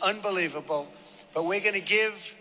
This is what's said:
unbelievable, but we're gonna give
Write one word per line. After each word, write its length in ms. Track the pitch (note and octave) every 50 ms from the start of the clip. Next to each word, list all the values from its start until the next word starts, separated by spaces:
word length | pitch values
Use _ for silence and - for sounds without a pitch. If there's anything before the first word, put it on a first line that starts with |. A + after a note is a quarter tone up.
unbelievable, 920 | - F#3+ G#3+ G#3+ G3+ G3+ F#3+ F3+ E3+ D#3 C#3 D3+ D3 - D3+ D3 C#3+ - - - - - - - - -
but 120 | - D#3 E3
we're 160 | F3 G3 G3+
gonna 180 | G3 G#3 G3+ F#3+
give 560 | E3 - G#3 G#3+ A3 A3 G#3+ - - - - -